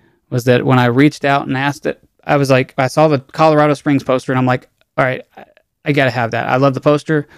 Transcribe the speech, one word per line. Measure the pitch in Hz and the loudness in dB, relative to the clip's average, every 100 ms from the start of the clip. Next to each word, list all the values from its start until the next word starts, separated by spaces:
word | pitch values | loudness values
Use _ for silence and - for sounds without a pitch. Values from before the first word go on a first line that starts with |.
| _ _ - | _ _ -8
was | 127 123 | -4 2
that | 123 135 | 2 2
when | 127 | 2
I | 123 | 2
reached | 123 147 - 143 | 4 2 2 -2
out | 143 - | -2 -2
and | 131 | -4
asked | 143 143 156 | -4 -6 -8
it, | - _ _ | -10 _ _
I | - 143 | -2 0
was | 135 | 2
like, | 131 131 - | 0 0 -4
I | 131 | -2
saw | 151 156 | 2 2
the | 139 | 0
Colorado | - - 160 151 147 | -4 0 2 4 2
Springs | 139 151 139 | 0 -2 -2
poster, | - 127 - | 0 -4 -2
and | 127 | -2
I'm | 127 | 0
like, | 127 _ _ _ - | -2 _ _ _ -4
"All | 131 | -4
right, | - - - | -4 -14 -20
I, | - _ _ _ 156 | -20 _ _ _ -4
I | |
gotta | 143 131 | 0 0
have | 120 113 | -2 -4
that." | 113 - | -4 -2
I | 127 | 0
love | 139 | 0
the | 131 | 0
poster, | 147 147 - 151 - | 0 -2 -2 -4 -6